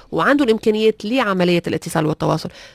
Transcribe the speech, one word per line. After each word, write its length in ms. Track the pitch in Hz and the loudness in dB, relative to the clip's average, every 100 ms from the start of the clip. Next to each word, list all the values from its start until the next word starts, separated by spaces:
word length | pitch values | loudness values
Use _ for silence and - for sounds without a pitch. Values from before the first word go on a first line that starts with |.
| - | -8
وعنده 320 | 165 180 285 | -2 2 2
الامكانيات 600 | 254 220 226 214 220 214 | 2 2 2 2 2 0
لعمليه 580 | 208 262 214 185 175 170 165 | -2 -2 0 0 2 0 -2
الاتصال 400 | 160 165 160 156 | -6 -4 -4 -2
والتواصل. 420 | 151 156 156 - - - | -2 -2 -2 -6 -16 -20